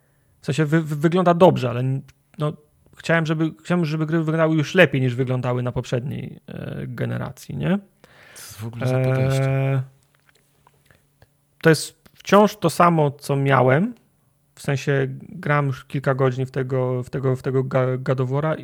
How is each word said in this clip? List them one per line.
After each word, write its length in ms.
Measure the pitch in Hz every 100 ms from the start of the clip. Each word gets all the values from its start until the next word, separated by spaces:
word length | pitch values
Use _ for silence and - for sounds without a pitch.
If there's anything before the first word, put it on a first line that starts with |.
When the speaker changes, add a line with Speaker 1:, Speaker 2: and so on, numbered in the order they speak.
| _ _ _ _
Speaker 1:
w 60 | -
sensie 180 | 139
wy-, 180 | 151 160
wy-, 140 | 156 151
wygląda 380 | 165 180 175
dobrze, 360 | 170 180 127 123
ale 100 | 120
n-, 220 | 127 135 135 _ _ -
no, 140 | 151 160 _ _ _ -
chciałem, 300 | - 165 156
żeby, 240 | 160 160 156
chciałem, 200 | - 175
żeby 220 | 160 156 156
gry 120 | 165
wyglądały 380 | 156 160 160 160
już 180 | 143
lepiej, 260 | 190 165 143
niż 140 | 127
wyglądały 480 | 120 131 127 127 123
na 100 | 123
poprzedniej, 680 | 123 120 127 120 120 127 - -
e, 380 | - - - 135
generacji, 680 | 120 120 123 123 - - 139
nie? 220 | 147 196 196 _ - - -
Speaker 2:
Co 200 | - -
to 60 | -
w 40 | 113
ogóle 200 | 117 131
za 120 | 131
podejście? 440 | 131 131 131 135 135
Speaker 1:
E, 320 | 135 135 135 131 _ _ _ _ _ _ _ _ _ _ _ _ _ _ _ _ _
to 80 | 165
jest 280 | 156 - - -
wciąż 420 | _ - 196 208 -
to 140 | 165
samo, 400 | - 175 165 147
co 260 | 135 - 139
miałem. 580 | 139 131 127 135 214 240 _ _ _ _ _
W 80 | -
sensie 440 | - 139 - 139 135 131 -
gram 380 | - 143 147 143
już 180 | 127
kilka 300 | - 147 139
godzin 320 | 131 135 127 131
w 40 |
tego, 520 | 139 127 131 127 127
w 80 | 123
tego, 260 | 147 131 127
w 60 |
tego 220 | 143 131
ga-, 380 | 131 131 127 127
God 180 | 131 127
of 100 | 127
War'a 300 | 139 156 143